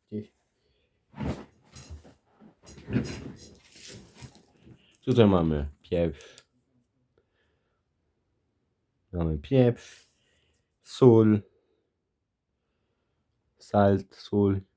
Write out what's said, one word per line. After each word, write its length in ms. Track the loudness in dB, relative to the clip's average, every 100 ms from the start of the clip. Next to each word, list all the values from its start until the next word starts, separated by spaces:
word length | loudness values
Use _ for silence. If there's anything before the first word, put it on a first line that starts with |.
| _
gdzieś. 200 | -14 -14 _ _ _ _ _ _ _ _ -14 -12 -12 -16 _ _ -20 -20 -20 -20 _ _ _ -20 _ -20 -20 -8 -6 -6 -12 -16 -20 -20 -20 -20 -18 -18 -18 -20 -20 -20 -20 _ _ -20 -20 _ _ -2
Tutaj 220 | 4 4
mamy 420 | 4 0 -2 -6 -12
pieprz. 560 | -8 -4 -4 -6 -20 -20 _ _ _ _ _ _ _ _ _ _ _ _ _ _ _ _ _ _ _ _ _ _ _ _ _ _ _
Mamy 260 | -6 -4 -6
pieprz, 720 | -2 2 2 0 -12 -20 -20 _ _ _ _ _ _ _
sól, 580 | -16 4 6 6 4 2 -2 _ _ _ _ _ _ _ _ _ _ _ _ _ _ _ _ _ _ _ _ _
salt, 580 | -6 0 2 0 -4 -20
sól. 460 | -6 -2 0 -2 -8